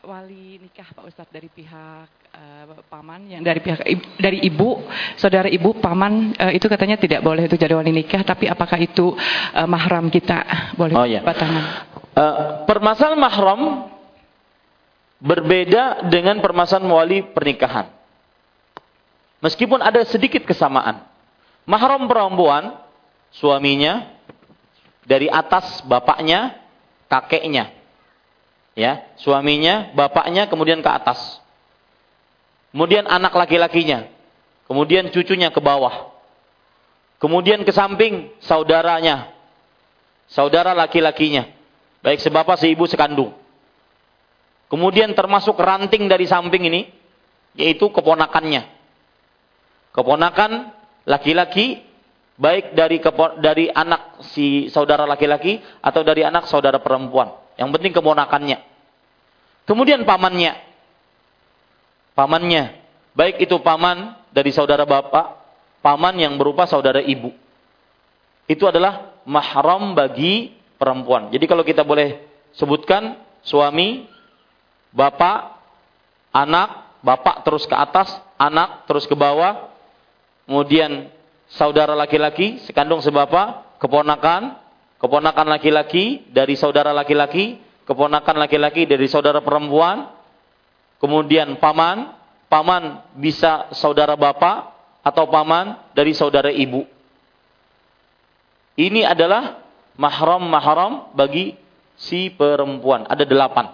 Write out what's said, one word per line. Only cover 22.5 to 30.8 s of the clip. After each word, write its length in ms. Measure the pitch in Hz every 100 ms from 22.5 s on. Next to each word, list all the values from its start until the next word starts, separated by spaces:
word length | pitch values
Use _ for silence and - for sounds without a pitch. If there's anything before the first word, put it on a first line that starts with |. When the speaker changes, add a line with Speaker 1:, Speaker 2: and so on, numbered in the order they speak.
| 143 202 - - _ _ _ _
Speaker 2:
suaminya, 800 | - 147 139 139 139 151 220 - - - - _ _ _ _ _ _
dari 240 | 120 135 151
atas 560 | 160 - 180 - -
bapaknya, 720 | 131 123 - 120 160 175 247 - _ _ _ _ _
kakeknya. 640 | 131 - 160 160 139 101 - _ _ _ _ _ _ _ _ _ -
Ya, 280 | 117 147 - -
suaminya, 720 | 143 139 143 147 160 214 196
bapaknya, 520 | 143 143 143 165 180 202
kemudian 360 | 160 156 160